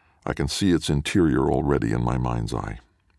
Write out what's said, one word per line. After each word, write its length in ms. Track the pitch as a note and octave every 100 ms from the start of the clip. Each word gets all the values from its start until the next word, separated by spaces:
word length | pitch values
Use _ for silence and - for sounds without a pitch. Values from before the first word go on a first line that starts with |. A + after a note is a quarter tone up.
| _ _ -
I 80 |
can 140 | - C#2
see 240 | - G2+
its 180 | E2 -
interior 600 | C#2+ - G2+ D#2+ C2 C#2+
already 420 | C#2 C#2+ C2+ A1
in 120 | A#1
my 140 | A#1 B1+
mind's 340 | B1 A#1 G#1+
eye. 260 | A1+ G1+ G#1+ _ _ _